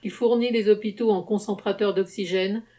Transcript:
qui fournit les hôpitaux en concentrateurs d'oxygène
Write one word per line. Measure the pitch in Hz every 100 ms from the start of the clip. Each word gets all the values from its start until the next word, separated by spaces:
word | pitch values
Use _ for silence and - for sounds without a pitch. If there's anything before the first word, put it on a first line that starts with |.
qui | 208
fournit | - 240 240 247
les | 226 208
hôpitaux | 208 214 202 226
en | 190
concentrateurs | 170 208 208 196 202 196 208
d'oxygène | 190 185 - 175 185 190 220 220